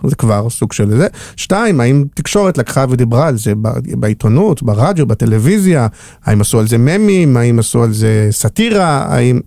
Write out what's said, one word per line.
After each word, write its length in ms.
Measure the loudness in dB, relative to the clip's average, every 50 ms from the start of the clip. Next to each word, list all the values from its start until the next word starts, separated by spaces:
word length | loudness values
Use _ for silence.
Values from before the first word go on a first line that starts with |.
| -4
זה 100 | -4 -2
כבר 340 | -2 0 0 0 0 -2 -4
סוג 220 | -4 -4 -6 -4
של 240 | -2 -2 -2 0 2
זה, 100 | 0 0 -2 -4 -8 -16 -18 -14
שתיים, 440 | -10 -6 -4 -2 0 0 0 0 2
האם 240 | 2 2 2 2 0 -2 -4
תקשורת 440 | -8 -6 -2 0 0 0 0 0 -2
לקחה 260 | -4 -2 -2 -2 0 0
ודיברה 380 | 0 0 0 2 2 2 2 0
על 80 | 0
זה 180 | -2 -2 -2 -2
ב-, 140 | -2 -2 -4 -4 -4 -6 -6 -6 -4
בעיתונות, 640 | -2 -2 -2 -2 0 2 2 2 2 0 0 -2
ברדיו, 440 | -2 -2 0 0 0 0 0 0 0
בטלוויזיה, 800 | -2 -2 -2 0 0 0 2 2 2 2 2 2 2 2 2 0 -2 -4 -8 -16 -20 -20 _ -4
האם 160 | 0 0 0
עשו 180 | 2 2 0 0
על 80 | 0 2
זה 100 | 2 2
ממים, 580 | 2 2 2 2 2 2 2 2 2 2 2
האם 220 | 2 2 2 2 0
עשו 240 | 0 0 0 0
על 100 | 0 0
זה 360 | 0 0 0 2 2 2 0 0
סאטירה, 760 | 0 -2 -4 -2 -2 0 0 0 0 0 0 0 0 -2 -2 -2
האם, 320 | 0 0 2 2 0 0 -2